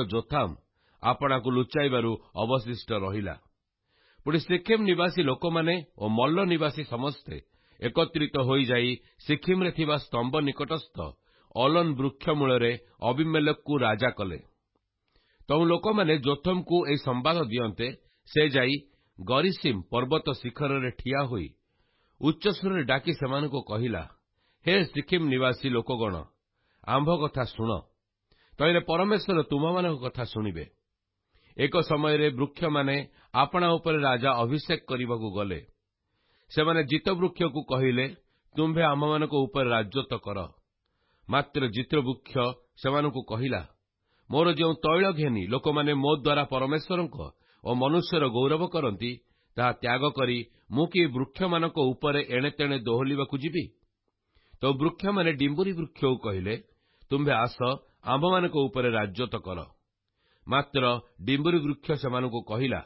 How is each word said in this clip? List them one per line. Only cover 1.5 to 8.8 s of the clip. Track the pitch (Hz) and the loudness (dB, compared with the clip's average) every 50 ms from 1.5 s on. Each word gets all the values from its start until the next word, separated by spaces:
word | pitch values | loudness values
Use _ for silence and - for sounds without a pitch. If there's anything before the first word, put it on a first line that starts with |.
ଲୁଚାଇବାରୁ | 127 123 127 - - 151 143 139 127 123 113 113 113 98 - - - | 2 2 2 0 0 0 0 2 2 2 0 0 -2 -4 -8 -10 -6
ଅବଶିଷ୍ଟ | 87 107 113 131 131 107 117 123 110 - - 113 | -4 -2 0 0 0 -2 -4 -10 -10 -6 -6 -4
ରହିଲା। | 104 95 95 98 107 101 95 71 - _ _ _ _ _ _ _ _ _ _ _ _ _ _ _ _ | -4 -4 -4 -4 -4 -6 -6 -8 -10 _ _ _ _ _ _ _ _ _ _ _ _ _ _ _ _
ପୁଣି | - 240 165 165 | -4 -2 0 0
ସିକେମ | - - 180 175 180 - 226 220 220 | 0 0 -2 0 2 2 2 2 4
ନିବାସୀ | 196 180 170 175 180 - 180 170 | 2 2 2 2 0 0 0 2
ଲୋକମାନେ | 135 131 - - 170 165 165 160 165 175 180 156 - _ - | 2 0 0 -2 -2 0 0 2 0 0 -2 -4 -10 _ -6
ଓ | 104 107 | -2 0
ମଲ୍ଲ | 107 113 123 139 160 185 196 | 2 2 2 2 2 2 2
ନିବାସୀ | 180 170 160 156 151 - 151 143 | 2 2 2 0 -2 -4 -6 -8
ସମସ୍ତେ | - 127 117 127 143 143 - - - 127 69 - _ _ _ _ _ _ - | -8 -6 -6 -4 -4 -6 -8 -10 -14 -14 -14 -14 _ _ _ _ _ _ -6
ଏକତ୍ରିତ | - 120 - 160 165 160 - 156 151 143 - 143 | -6 -2 0 0 0 2 0 -2 -2 0 0 0
ହୋଇଯାଇ | 127 120 135 139 135 117 127 120 | 2 2 4 2 4 4 2 2